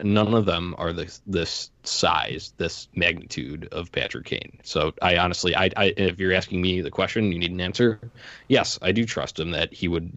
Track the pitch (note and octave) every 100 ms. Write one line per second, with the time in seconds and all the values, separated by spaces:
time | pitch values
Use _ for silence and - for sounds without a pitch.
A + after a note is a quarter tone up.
0 | G#2 G#2+ G#2+ A2+ G2 E2+ F2+ - E2+ E2+
1 | D#2+ - - F#2 E2 - - _ - -
2 | E2+ E2 - - - - E2 - - -
3 | E2+ E2+ - - C2+ D2 - - F2 -
4 | - - - - - - - D#2 D2+ -
5 | F2+ F2 F2 F2 F#2 E2+ F#2+ - G2 -
6 | F#2+ F2 F#2 F#2 - F#2 F#2 F2+ D2 -
7 | F#2+ A2+ G#2 E2+ F2 F2+ F2+ G#2 A#2+ G#2+
8 | A#2 - - - - B2+ - - F#2 G#2
9 | A2+ - C2 - E2 D#2 D#2+ - F2 E2+
10 | E2+